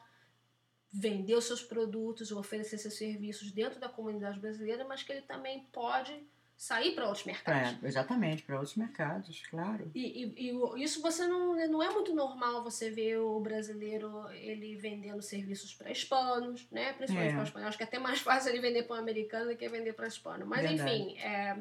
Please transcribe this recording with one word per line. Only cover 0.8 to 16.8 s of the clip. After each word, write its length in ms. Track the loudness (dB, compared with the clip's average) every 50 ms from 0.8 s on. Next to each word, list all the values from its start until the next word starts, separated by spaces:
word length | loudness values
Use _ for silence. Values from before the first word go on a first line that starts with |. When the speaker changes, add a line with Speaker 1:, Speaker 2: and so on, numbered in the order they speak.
| _ _
Speaker 1:
vender 420 | -2 0 2 2 2 2 2 4 4
os 120 | 4 4
seus 180 | 2 -2 -4 -4
produtos 680 | -2 0 0 2 2 0 -2 -2 -2 -4 -4 -6 -4
ou 60 | -4
oferecer 400 | -4 -4 -4 -4 -4 -4 -4 -6
seus 160 | -6 -6 -6 -6
serviços 580 | -4 -4 -4 -4 -4 -4 -4 -6 -6 -8 -6
dentro 280 | -2 -2 -2 -2 -2 -6
da 100 | -8 -8
comunidade 500 | -6 -6 -4 -4 -4 -2 -2 -4 -4 -4
brasileira, 460 | -4 -6 -6 -4 -2 -2 -2 -2 -4
mas 140 | -4 -6 -6
que 100 | -6 -6
ele 120 | -6 -6 -6
também 440 | -8 -8 -6 -6 -6 -6 -6 -8 -10
pode 520 | -6 -2 0 2 2 2 0 -2 -8 -10 -12 -16 _ _ _ _ _
sair 360 | -10 -4 0 2 4 4 2 2
pra 140 | 2 0
outros 160 | 0 0 -2 -2
mercados. 580 | -6 -6 -2 2 2 4 4 4 2 0 -2
Speaker 2:
É, 60 | -4
exatamente, 560 | -2 0 0 2 2 2 4 4 4 2 0 -2
pra 160 | -2 -2 -2
outros 160 | -2 -2 -2
mercados, 640 | -2 -2 -2 -2 -2 -2 0 0 -2 -6 -8 -12 -14 -12 -8
claro. 400 | -4 -2 -2 -2 -2 -4 -4 -6 -6
Speaker 1:
E, 300 | -4 -4 -4 -4 -6 -6
e, 220 | -6 -6 -4 -4
e 60 | -2 0
o, 220 | 2 0 0 0
isso 260 | 0 -2 0 0 2
você 240 | 2 2 2 4 4
não, 300 | 4 4 4 4 4 4 4 4 4
não 120 | 4 4
é 80 | 4 4
muito 240 | 4 2 4 4 4
normal 480 | 4 2 2 0 0 0 2 2 0 -2
você 260 | -4 -4 -2 -2 -2
ver 260 | 0 2 2 2 4
o 220 | 4 2 2 2 0
brasileiro, 920 | 0 0 0 -2 -2 -4 -4 -6 -4 -2 -2 -2 -4 -4 -6 -8 -10 -10
ele 440 | -12 -10 -8 -8 -6 -6 -6 -8 -8
vendendo 460 | -8 -8 -8 -6 -8 -8 -8 -8 -8
serviços 520 | -6 -6 -6 -4 -4 -4 -6 -6 -8 -10 -14
pra 160 | -12 -8 -6
hispanos, 800 | -4 -2 0 4 4 4 6 6 4 2 2 0 -4 -8 -8 -6
né? 220 | -2 -2